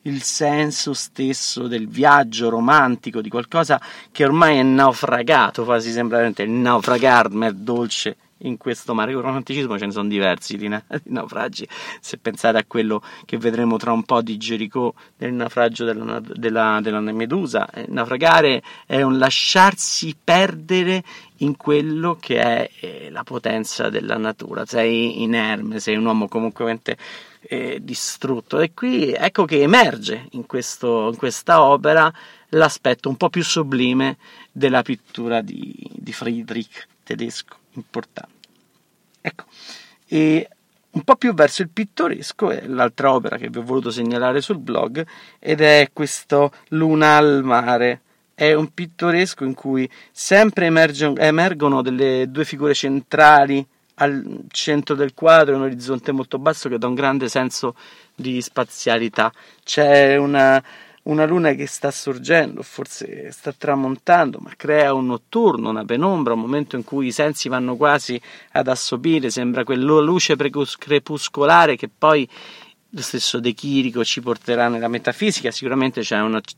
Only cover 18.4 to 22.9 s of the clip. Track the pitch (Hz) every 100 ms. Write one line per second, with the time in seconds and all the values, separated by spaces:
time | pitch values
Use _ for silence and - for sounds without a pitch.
18.4 | 147 127 - - - 135 135 131 131 -
19.4 | - 190 196 196 - - 160 147 - 175
20.4 | 196 160 160 185 175 185 - - - -
21.4 | 143 139 - 147 156 156 175 165 - 120
22.4 | 117 117 - - 90